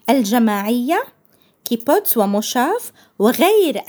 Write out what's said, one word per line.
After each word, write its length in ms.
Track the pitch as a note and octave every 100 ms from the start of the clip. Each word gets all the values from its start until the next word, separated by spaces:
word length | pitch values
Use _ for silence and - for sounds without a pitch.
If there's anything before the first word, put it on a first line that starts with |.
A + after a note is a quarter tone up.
| -
الجماعية، 920 | C4+ G3 A#3+ A3 G3+ G#3 B3 B3 F#4 - _ _ _ _ _ -
كيبوتس 520 | A#3 - F#4 - A#3
وموشاف 760 | G3 G3+ - A#3 C4+ A#4 - - _ -
وغير 600 | G#3+ A#3 F4 G#4+ E4+ A#3